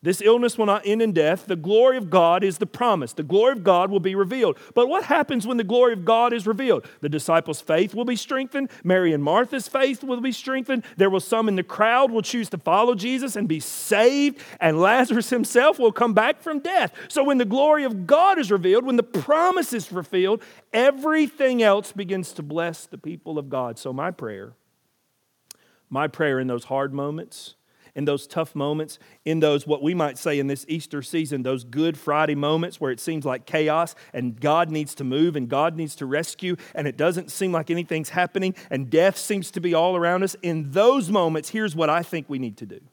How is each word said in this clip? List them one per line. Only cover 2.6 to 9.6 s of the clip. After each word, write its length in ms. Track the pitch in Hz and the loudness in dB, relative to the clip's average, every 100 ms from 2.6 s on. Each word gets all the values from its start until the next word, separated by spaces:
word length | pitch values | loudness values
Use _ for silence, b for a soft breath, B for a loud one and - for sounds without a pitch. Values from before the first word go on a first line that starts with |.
| 208 | -6
promise. 480 | - 240 190 127 | -2 0 0 -2
The 80 | - | -6
glory 300 | 151 185 240 | 0 4 4
of 120 | 262 | 2
God 260 | 180 175 190 | 4 4 4
will 100 | 202 | 0
be 140 | 180 | -2
revealed. 440 | 190 190 254 214 139 B | 0 -2 2 0 0 B
But 120 | - 240 | 2 2
what 160 | 359 | 2
happens 420 | - 302 294 262 208 | 2 2 2 -2 -2
when 100 | 247 | -4
the 80 | |
glory 300 | 202 240 247 | 0 4 4
of 100 | 220 | 2
God 300 | 170 226 240 | 2 4 4
is 120 | 233 196 | 0 -2
revealed? 400 | 214 262 170 - B | -2 2 0 0 B
The 80 | 147 | -6
disciples' 540 | 151 - 165 160 151 | -4 2 2 2 -10
faith 320 | - 160 196 | 0 0 0
will 100 | 202 | -2
be 120 | 240 240 | -4 -4
strengthened. 540 | - 262 262 277 269 B | -4 -6 -4 -6 -6 B
Mary 300 | 170 185 175 | 0 2 2
and 100 | 151 | 0
Martha's 420 | 143 185 247 277 | 0 0 0 -4